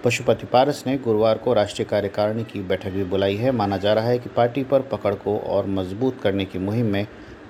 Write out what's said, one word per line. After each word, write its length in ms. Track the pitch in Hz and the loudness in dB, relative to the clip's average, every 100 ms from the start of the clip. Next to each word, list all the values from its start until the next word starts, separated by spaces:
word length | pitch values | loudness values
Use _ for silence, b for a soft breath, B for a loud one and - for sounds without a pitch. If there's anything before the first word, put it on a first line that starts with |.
पशुपति 440 | 123 117 120 113 - | 0 0 0 0 4
पारस 360 | 123 139 - 127 | 4 4 0 -2
ने 100 | 135 | -2
गुरुवार 400 | 117 107 110 110 | 0 2 4 2
को 160 | - | 2
राष्ट्रीय 340 | 110 101 - 107 | 2 0 -2 0
कार्यकारिणी 560 | 107 98 101 107 113 | 0 0 0 0 -2
की 180 | 110 101 | -6 -8
बैठक 280 | 92 92 98 | -4 -4 -2
भी 140 | 92 | -4
बुलाई 320 | 92 95 98 101 | -2 0 0 2
है। 160 | 123 | 0
माना 260 | 127 101 98 | 2 0 2
जा 160 | 101 | 2
रहा 120 | 107 113 | 2 2
है 140 | 123 | 0
कि 100 | - | 0
पार्टी 340 | - 120 131 | 0 2 0
पर 180 | 131 135 | 2 0
पकड़ 320 | 131 104 104 101 | 2 -2 -2 -2
को 220 | - 104 | -2 -2
और 280 | - 98 98 | 0 0 0
मजबूत 540 | 98 90 98 131 127 | -2 -2 -2 -2 0
करने 240 | 104 98 95 | 0 0 -2
की 140 | 92 | -4
मुहिम 260 | 95 113 117 | -2 0 0
में 200 | 98 104 B B B - | 0 -2 B B B 0